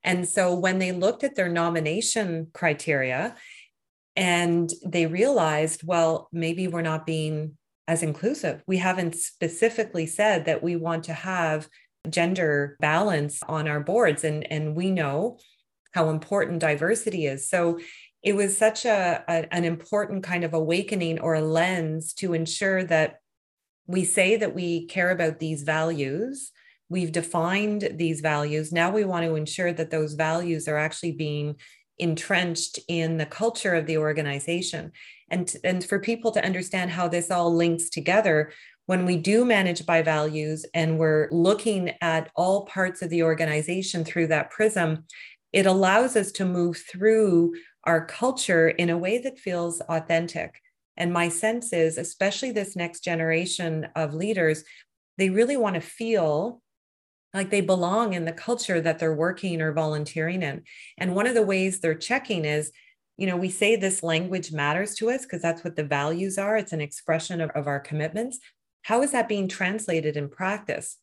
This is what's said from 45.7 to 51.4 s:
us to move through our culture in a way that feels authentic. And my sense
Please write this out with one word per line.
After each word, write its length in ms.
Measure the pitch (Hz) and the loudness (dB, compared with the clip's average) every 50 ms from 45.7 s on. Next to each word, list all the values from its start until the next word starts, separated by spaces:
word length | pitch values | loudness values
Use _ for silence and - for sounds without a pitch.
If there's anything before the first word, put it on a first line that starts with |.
| 185 190 190 185 196 220 247 254 254 | 6 6 6 6 6 6 4 4 2
us 140 | 226 196 202 - | 2 0 0 -2
to 120 | - 196 | -2 -2
move 320 | 185 180 175 175 175 165 | 0 2 2 0 0 0
through 760 | - - - - 180 196 220 220 220 214 202 175 170 170 170 170 - - - _ _ - | -4 -10 -14 -8 2 4 4 6 6 6 6 6 6 6 4 0 -4 -14 -18 _ _ 0
our 200 | - 170 165 165 | 2 2 2 2
culture 600 | - - - 240 262 262 - - - 180 165 165 | -2 -4 -2 0 0 0 -2 0 2 4 6 6
in 220 | 160 - - 175 170 | 4 4 2 0 0
a 80 | 170 | 0
way 200 | 170 180 185 220 | 0 0 0 -2
that 220 | 247 247 269 262 - | -2 -2 -6 -10 -8
feels 400 | - 196 180 175 170 170 170 170 | -8 -4 -4 -2 -4 -4 -4 -6
authentic. 800 | - - 170 160 160 - 170 165 170 170 - 165 170 170 _ - _ _ _ _ _ _ _ | -4 -4 -4 -4 0 0 0 0 0 -2 -6 -8 -8 -8 _ -20 _ _ _ _ _ _ _
And 160 | - 175 175 175 | -4 -2 0 2
my 160 | 170 170 170 | 2 0 0
sense 420 | 170 - | 0 0